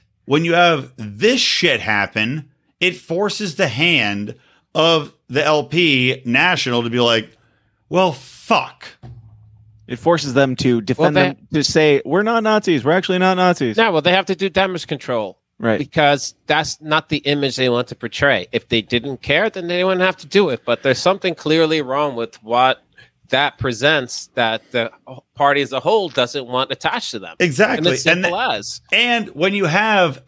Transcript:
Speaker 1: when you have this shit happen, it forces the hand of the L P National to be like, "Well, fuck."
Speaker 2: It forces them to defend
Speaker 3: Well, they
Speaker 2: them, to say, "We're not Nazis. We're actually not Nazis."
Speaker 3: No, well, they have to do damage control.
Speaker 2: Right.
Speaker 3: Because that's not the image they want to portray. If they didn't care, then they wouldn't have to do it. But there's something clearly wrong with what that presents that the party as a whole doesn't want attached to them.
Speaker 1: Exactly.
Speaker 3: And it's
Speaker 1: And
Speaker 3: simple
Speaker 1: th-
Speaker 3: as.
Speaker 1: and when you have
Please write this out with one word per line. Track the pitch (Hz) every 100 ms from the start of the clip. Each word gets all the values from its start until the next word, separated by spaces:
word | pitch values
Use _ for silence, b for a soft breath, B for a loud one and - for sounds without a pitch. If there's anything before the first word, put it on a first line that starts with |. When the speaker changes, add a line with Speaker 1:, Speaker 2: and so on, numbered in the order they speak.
| _ _
Speaker 1:
when | - 147
you | 170
have | 170 175 156 127 -
this | 107 104 208 254
shit | - - 170 120
happen, | 107 104 101 110 110 151 - _ _ -
it | 180 170
forces | - 170 202 - 202 156
the | 165
hand | 110 175 156 104 101 104 - b b b
of | - 160 165 143 _ -
the | 131
L | 147 151
P | - 160 165 135 127 127
National | 120 127 175 175 131 120
to | 117
be | 120
like, | 117 113 110 _ _ _ _ _ -
"Well, | 170 185
fuck." | 139 - - - 190 - - - - - - - - - _ _ _ -
Speaker 2:
It | 123
forces | 165 170 143
them | 123 135 127
to | 131 120
defend | 123 127 170 160
Speaker 3:
Well, |
they | 185
Speaker 2:
them, | - -
to | 147
say, | 139 165 151 139
"We're | - 170
not | 214 233
Nazis. | 220 214 196 151
We're | 127
actually | 180 180 185
not | 185 185
Nazis." | 185 170 127 110
Speaker 3:
No, | 226
well, | 160
they | 151
have | 185 190
to | 180
do | 190
damage | 175 190 175 -
control. | 143 - 113 101 - _ -
Speaker 2:
Right. | 196 -
Speaker 3:
Because | 139 165 147 143 - - -
that's | 151 151 -
not | 156 156 -
the | 147
image | 143 143 139 123
they | 127
want | 120 123
to | -
portray. | 117 - 143 110 90
If | 117 -
they | 117
didn't | 104 120 131 131
care, | - 147 214
then | 190 170
they | 175
wouldn't | 185 185 185
have | 180
to | 143
do | 196 185
it. | 120
But | - 117
there's | 135 127
something | 180 196 190
clearly | 160 151 160 160 160
wrong | 127 139 147
with | 120 113 -
what | 107 120 131 127 _ _ b _ -
that | 131 143 -
presents | 135 110 139 151 127 - - -
that | 113 113 _
the | 123 113 _ - 127 _
party | - 143 143
as | 139
a | 135
whole | 147 220 180
doesn't | 143 123 143 120
want | 127 135
attached | 135 - 233 -
to | 110
them. | 90 80
Speaker 1:
Exactly. | 185 131 214 247
Speaker 3:
And | 160
it's | 127 160
Speaker 1:
And | 175
Speaker 3:
simple | 185 180
Speaker 1:
th- | 247 110
Speaker 3:
as. | 101 - -
Speaker 1:
and | 202 240 233 214
when | 139 190
you | 202
have | 175 180 220 208 170 131